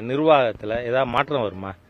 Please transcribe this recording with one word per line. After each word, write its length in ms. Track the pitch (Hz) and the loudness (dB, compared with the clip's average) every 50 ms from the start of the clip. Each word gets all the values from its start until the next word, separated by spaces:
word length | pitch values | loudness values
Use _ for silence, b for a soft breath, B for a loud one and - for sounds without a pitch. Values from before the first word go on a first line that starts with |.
| 113 | -6
நிர்வாகத்துல 640 | 120 131 143 156 160 156 143 127 117 104 - - | -4 -2 0 4 6 6 6 4 2 -2 -6 -6
ஏதாவது 380 | 107 110 120 123 117 120 131 135 | -6 -6 -4 -4 -2 0 0 0
மாற்றம் 360 | 127 113 131 143 - 147 135 | 2 0 0 0 0 0 -2
வருமா? 340 | 113 101 92 92 95 98 92 - _ | -2 -2 -4 -6 -10 -10 -10 -12 _